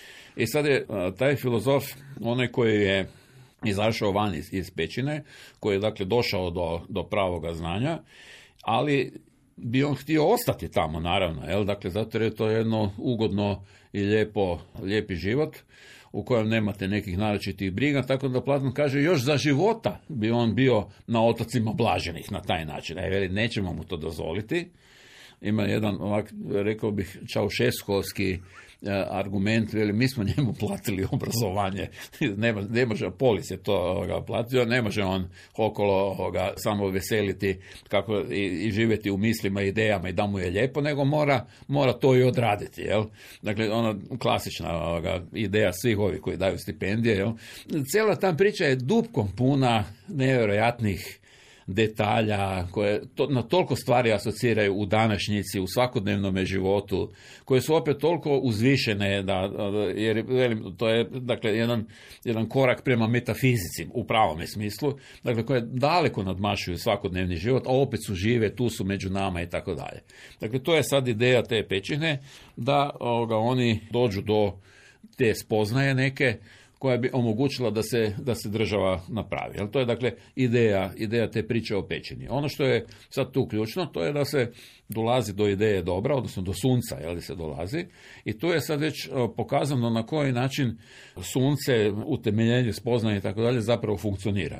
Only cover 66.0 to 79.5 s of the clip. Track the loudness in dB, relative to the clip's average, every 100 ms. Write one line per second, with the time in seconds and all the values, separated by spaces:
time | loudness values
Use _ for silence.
66 | 2 0 -4 -2 -2 -2 -4 -4 0 0
67 | 0 -2 -2 -2 0 0 2 2 2 -2
68 | -6 -2 0 2 0 0 -4 -2 -4 -2
69 | -2 -2 -2 -4 -4 -6 -6 -6 -8 -12
70 | -18 -20 -20 -10 -6 -4 2 2 4 2
71 | 2 2 4 4 2 -2 0 -4 -2 -2
72 | 0 -2 -6 -20 -20 -6 0 2 2 -2
73 | -2 0 2 2 2 2 2 2 0 2
74 | 2 0 0 2 2 0 -16 -20 -20 _
75 | -20 0 2 2 0 0 2 2 2 2
76 | 0 2 0 0 -8 -20 -20 _ 0 0
77 | 0 0 0 2 0 0 -2 0 0 0
78 | 0 -2 -4 -4 -4 -2 0 2 2 2
79 | -2 -6 -4 -6 -6